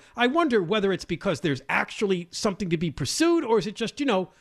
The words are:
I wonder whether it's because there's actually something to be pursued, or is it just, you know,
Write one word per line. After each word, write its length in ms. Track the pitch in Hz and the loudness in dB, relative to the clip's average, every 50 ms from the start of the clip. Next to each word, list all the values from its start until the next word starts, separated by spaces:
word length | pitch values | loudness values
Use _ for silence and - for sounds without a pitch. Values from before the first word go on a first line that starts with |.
| - - _ | -8 -16 _
I 100 | 233 240 254 | 0 0 2
wonder 340 | 269 330 339 294 240 214 | 4 2 2 4 2 2
whether 280 | 175 156 214 214 196 196 185 | 2 2 0 0 2 0 -2
it's 100 | - - | -2 -4
because 360 | - 175 151 - 202 165 - | -6 -6 -2 -2 -2 -2 0
there's 200 | - 160 139 127 - - | 0 -2 -2 -2 -2 -2
actually 600 | 165 - 208 - - - 226 196 190 175 175 - | -2 -2 -2 -2 -2 -2 0 0 0 -2 -2 -8
something 400 | - - - 220 190 - 214 170 | -10 -4 -2 -2 -2 -2 -2 -2
to 80 | 170 160 | -2 0
be 120 | 175 165 | -2 -4
pursued, 540 | 127 - 143 - - - 320 339 339 330 311 | -2 -4 -4 -4 0 2 4 4 4 2 2
or 140 | 226 233 220 | 2 2 2
is 80 | 160 | 0
it 80 | 214 208 | -2 -6
just, 260 | - 233 202 - - | -6 -6 -6 -4 -2
you 60 | 285 | 0
know, 240 | 269 208 185 185 - _ _ | 2 2 2 0 -4 _ _